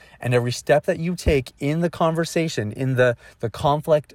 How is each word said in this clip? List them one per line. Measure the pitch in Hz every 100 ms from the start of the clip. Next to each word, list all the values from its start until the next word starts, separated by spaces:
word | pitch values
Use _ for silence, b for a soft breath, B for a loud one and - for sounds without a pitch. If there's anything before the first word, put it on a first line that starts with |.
| B B
and | 123
every | 123 120
step | - - 147
that | - 165
you | 170 175
take | 180 143 127 -
in | 143 160
the | 170
conversation, | - 165 165 160 170 160 - 104
in | - 131 127
the, | 127 117 B B
the | 113
conflict, | - 147 147 165 151 -